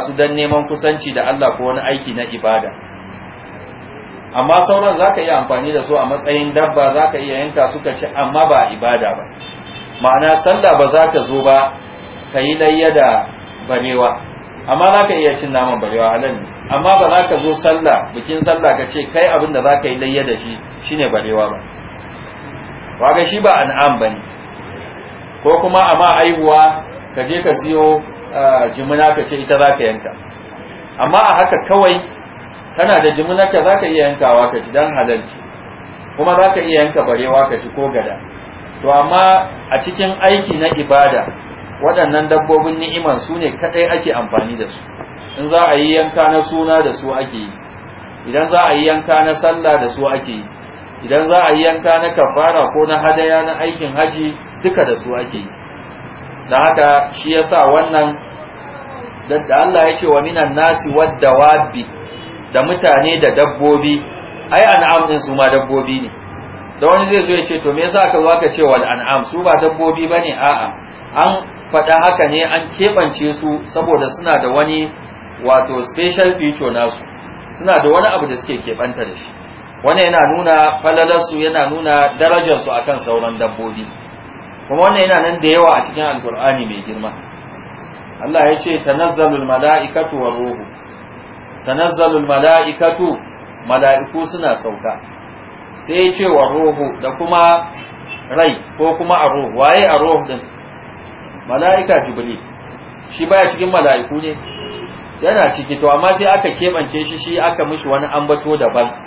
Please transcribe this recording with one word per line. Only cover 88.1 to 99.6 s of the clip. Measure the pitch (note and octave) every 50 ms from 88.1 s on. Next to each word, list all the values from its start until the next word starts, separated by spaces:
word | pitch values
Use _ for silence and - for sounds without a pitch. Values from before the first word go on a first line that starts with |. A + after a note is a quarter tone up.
| - -
Allah | A2+ C#3 D#3+ D#3+ D3 D3+
ya | D#3 D3+
ce, | - F3 D#3+ D3+ -
"Tanazzalul | C#3+ C#3 D3+ E3+ E3 - D#3+ D#3 D3 C#3+ C#3 C3+
mala'ikatu | C3 C3 C3 C#3+ D3+ D#3+ D#3 D3 C#3 - E3 D#3 D#3 D3+
war | C3+ B2 A#2 A#2 A#2+
ruhu." | B2 B2 A#2+ - - - - - - - - - - - - - - - - - - - - - -
Tanazzalul | C3 C3 D3+ E3+ E3+ E3+ E3 E3 D#3+ D#3 D3+ C#3+
mala'ikatu, | C#3 C#3+ C#3 C#3+ D#3+ E3 E3 D#3 D3+ D3 - E3 E3 E3 F3 F3+ D#3+ C#3+ - - - - - - - - - -
mala'iku | - B2 C3 C#3 C3+ C3+ C3+ C#3 - - D#3+ E3
suna | D3+ - F3 E3 C#3+ A2+
sauka. | - - A2+ G#2 F#2 - A2 - - - - - - - - - - - - - - - - - - - -
Sai | D#3+ F3+ F#3
ya | F3+
ce, | F3+ - G3 F#3
"War | D#3+ C#3+ C3+ C3 C#3
ruhu," | D#3 D#3+ D#3 D3 C#3+ C#3+ C3 B2 -
da | C3 C3 C3+ -
kuma | E3+ E3+ F3 E3+ E3+ E3+ E3+ E3+ E3+ - - - - - - - - - - - - -
rai | B2+ D#3 E3+ F#3 - - - - - -
ko | D#3 E3 D#3+
kuma | - E3+ F3 F3+ E3
ar-ruh. | D3+ C#3 C3+ C#3+ C3+ A2+ G#2+
Waye | A#2+